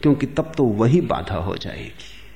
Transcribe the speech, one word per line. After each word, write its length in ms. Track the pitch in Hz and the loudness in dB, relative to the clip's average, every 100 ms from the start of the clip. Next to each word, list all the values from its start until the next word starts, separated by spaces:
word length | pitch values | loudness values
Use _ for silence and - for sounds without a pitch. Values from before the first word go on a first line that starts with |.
क्योंकि 240 | 147 139 131 | 4 2 0
तब 260 | - 156 - | -2 -4 0
तो 80 | |
वही 360 | 131 104 113 170 | 2 4 4 4
बाधा 340 | 131 - - | 4 -2 -2
हो 220 | 98 90 - | -4 -4 -6
जाएगी। 760 | - - - - - - - | -8 -12 -14 -16 -18 -18 -18